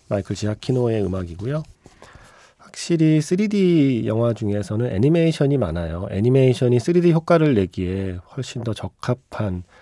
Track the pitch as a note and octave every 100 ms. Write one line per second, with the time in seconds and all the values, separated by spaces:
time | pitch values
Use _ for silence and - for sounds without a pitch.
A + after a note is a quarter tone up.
0 | - G2+ - G2+ G#2 G#2+ - B2+ A#2+ A2
1 | F#2 F#2 F2 F2 A2+ D#3 D#3 - - -
2 | - - - - - _ - - - E3+
3 | D#3 D#3 D3+ F3+ G#3+ G#3 F#3 E3 C#3 A#2
4 | A2 A2 A#2+ A2 G#2+ G2+ G2+ G#2+ B2 F#2+
5 | C3+ E3+ E3 D#3 C#3 C#3 F2+ E2+ E2 F2
6 | F#2+ F#2+ A#2+ C3+ C3 B2 B2 B2 E3+ F3
7 | F3 E3 D#3+ E3+ D#3 A2 F#2 - F2+ F#2+
8 | F#2+ F2+ - - B2 B2 A2 G#2 F#2+ -
9 | - B2 _ - G#2 F2+ - _